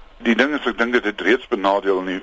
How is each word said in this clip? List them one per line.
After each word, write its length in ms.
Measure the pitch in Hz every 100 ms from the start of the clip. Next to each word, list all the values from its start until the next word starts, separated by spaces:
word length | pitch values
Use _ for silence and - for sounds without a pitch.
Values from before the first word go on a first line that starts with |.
| - -
Die 160 | 120
ding 200 | 110 135
is, 120 | 147 123
ek 120 | 117
dink 140 | 117
dit 120 | 123
het 160 | 104 101
reeds 260 | 90 113 -
benadeel 500 | 110 98 101 95 92
in 60 | 92
die, 160 | 92